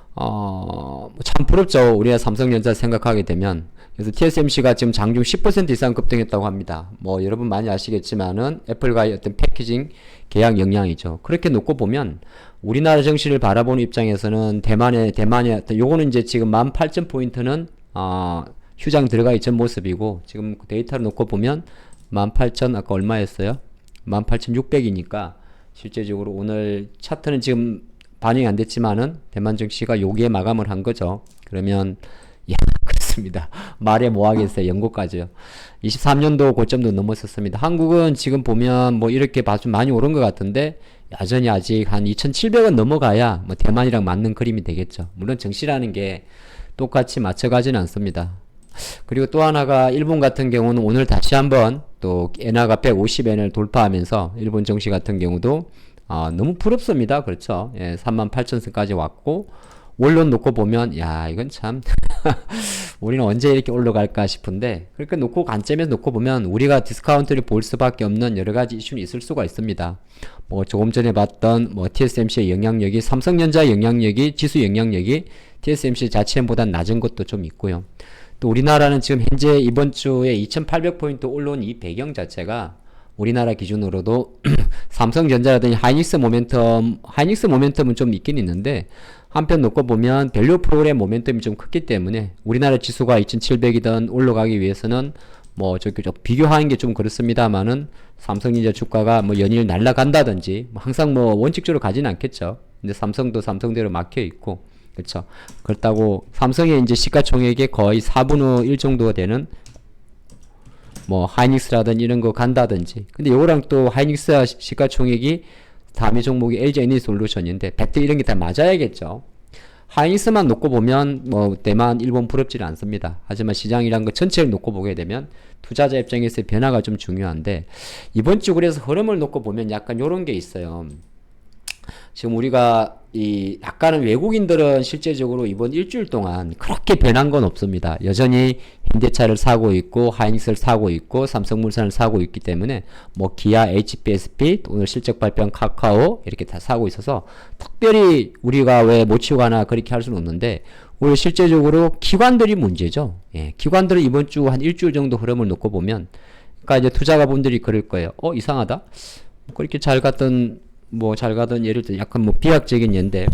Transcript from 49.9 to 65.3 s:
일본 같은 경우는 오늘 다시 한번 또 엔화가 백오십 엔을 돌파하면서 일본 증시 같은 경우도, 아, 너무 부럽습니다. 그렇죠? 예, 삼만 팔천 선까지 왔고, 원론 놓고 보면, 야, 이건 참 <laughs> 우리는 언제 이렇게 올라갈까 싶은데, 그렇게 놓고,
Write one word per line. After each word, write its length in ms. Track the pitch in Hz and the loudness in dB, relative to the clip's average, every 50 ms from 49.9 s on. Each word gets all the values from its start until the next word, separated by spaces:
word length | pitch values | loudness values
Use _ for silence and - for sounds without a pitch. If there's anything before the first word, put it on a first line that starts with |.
일본 300 | 127 151 151 156 165 151 | 2 0 0 0 0 2
같은 300 | 139 131 - - 131 123 | 2 0 0 0 -2 0
경우는 320 | 120 120 113 120 120 120 | 0 2 2 2 2 2
오늘 240 | 110 107 117 131 131 | 2 2 2 2 2
다시 280 | - - - - - 139 | 4 4 4 6 6 6
한번 480 | 135 139 143 131 127 110 110 131 147 - - - - | 4 4 4 4 4 4 4 0 -4 -10 -16 -14 -8
또 320 | - 92 90 90 87 87 - - | -4 -2 -2 -2 -2 -4 -6 -6
엔화가 380 | - 113 113 117 120 110 110 | -4 0 0 2 2 2 2
백오십 500 | 101 - 131 107 95 104 110 - - 120 | 2 2 2 2 2 2 0 0 0 0
엔을 240 | 113 107 107 104 98 | 0 2 0 0 -2
돌파하면서 840 | - 110 104 98 - 123 110 98 95 90 87 - 113 104 90 85 98 110 | -2 -4 -4 0 2 2 2 2 2 0 -2 -2 -2 -2 -2 -4 -6 -6
일본 260 | 110 110 107 107 104 | -6 -4 -2 -2 -2
증시 260 | 110 101 104 - 104 | 0 -2 -2 -2 -2
같은 280 | 101 90 - - 101 90 | -2 -2 -2 -4 -4 -2
경우도, 520 | 87 87 87 87 87 123 147 165 165 - - - - - - - - | -2 -2 -2 0 0 0 0 -2 -4 -8 -16 -20 -20 -20 -20 -20 -12
아, 260 | - - 82 80 80 82 | -8 -6 -4 -4 -4 -2
너무 200 | 90 113 160 180 | -2 -2 -2 -2
부럽습니다. 720 | 175 - 214 240 240 - - 180 131 113 107 139 147 139 | 0 0 0 0 0 0 0 0 0 0 0 -2 -2 -2
그렇죠? 480 | 101 87 - - - 104 90 104 127 120 95 | -6 -8 -8 -6 -6 -6 -6 -6 -8 -10 -8
예, 180 | 92 87 85 | -8 -8 -8
삼만 340 | 82 - 117 113 110 107 104 | -6 -4 -4 -2 -2 -2 -4
팔천 300 | - 127 120 - 127 117 | -4 -4 -4 -4 -4 -6
선까지 340 | - - - 107 104 101 98 | -6 -6 -6 -4 -4 -2 -2
왔고, 540 | 85 78 76 - - - 143 160 196 208 - - - - - - - - - - | -4 -4 -6 -8 -8 -6 -4 -4 -4 -6 -12 -18 -20 -20 -20 -20 -20 -20 -10 -2
원론 340 | - 123 147 165 165 160 151 | 2 4 4 6 6 4 4
놓고 220 | 120 107 - 139 | 2 2 2 0
보면, 440 | 117 110 104 104 113 117 120 110 69 80 | 0 0 0 0 0 0 -2 -2 -4 -6
야, 300 | 82 80 80 80 80 80 | -6 -4 -4 -4 -6 -6
이건 220 | 82 104 123 143 | -6 -8 -8 -10
참 320 | - - - 107 120 131 - - - - - - - - - | -10 -10 -8 -8 -8 -4 0 2 4 6 6 6 4 2 2
<laughs> 720 | 156 147 - - - 214 226 214 202 196 196 190 175 - - | 0 0 -2 -4 -10 -10 -10 -8 -8 -8 -10 -10 -12 -12 -8
우리는 220 | 104 110 127 131 120 | -4 -2 -2 0 0
언제 280 | 101 107 120 139 143 | 0 0 2 2 4
이렇게 180 | 135 135 131 - | 2 2 2 0
올라갈까 560 | 120 123 120 117 104 107 104 101 - 107 101 | 0 0 2 2 2 2 0 0 -2 -2 -4
싶은데, 640 | 95 - - - 95 92 101 120 120 101 80 87 - - | -4 -4 -8 -8 -8 -6 -4 -4 -6 -6 -6 -10 -14 -14
그렇게 200 | - 147 - 190 | -12 -8 -6 -4
놓고, 280 | 156 127 117 | -4 -4 -2